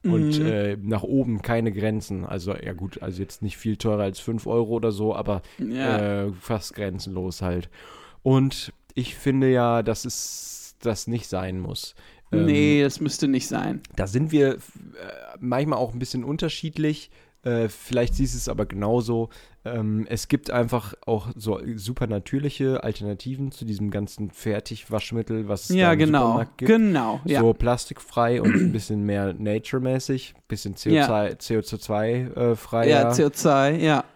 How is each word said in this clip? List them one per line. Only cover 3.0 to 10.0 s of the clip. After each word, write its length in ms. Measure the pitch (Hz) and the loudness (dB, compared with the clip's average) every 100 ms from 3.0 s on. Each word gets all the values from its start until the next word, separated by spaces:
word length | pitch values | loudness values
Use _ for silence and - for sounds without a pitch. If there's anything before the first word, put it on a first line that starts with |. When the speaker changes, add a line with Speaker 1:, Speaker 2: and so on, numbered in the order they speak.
Speaker 1:
also 180 | - 90 | -8 -6
jetzt 200 | 95 - | -8 -6
nicht 140 | 104 - | -8 -4
viel 200 | 113 107 | -4 -2
teurer 260 | 113 104 | 0 0
als 140 | 98 92 | -2 -4
fünf 260 | - 113 - | -6 -4 0
Euro 280 | 117 110 | 0 2
oder 180 | 117 113 | 0 0
so, 220 | 101 107 | 0 -2
aber, 280 | 95 107 98 - - | 0 -2 -4 -6 -8
Speaker 2:
Ja. 640 | 110 127 135 120 104 101 101 | -6 -2 0 0 0 -2 -4
Speaker 1:
äh, 60 | 92 | -6
fast 340 | - 110 - | -6 -6 -6
grenzenlos 680 | - 101 92 - 92 90 - | -8 -6 -6 -8 -6 -6 -4
halt. 280 | 92 87 - - - - - - | -2 -2 -6 -16 -20 -20 -20 -4
Und 500 | 131 131 135 - - - _ | 2 4 2 -2 -12 -16 _
ich 200 | - 123 - | -8 -6 -4
finde 340 | 139 135 131 | 0 2 4
ja, 320 | 127 120 117 | 4 4 2
dass 220 | 113 110 | 0 -4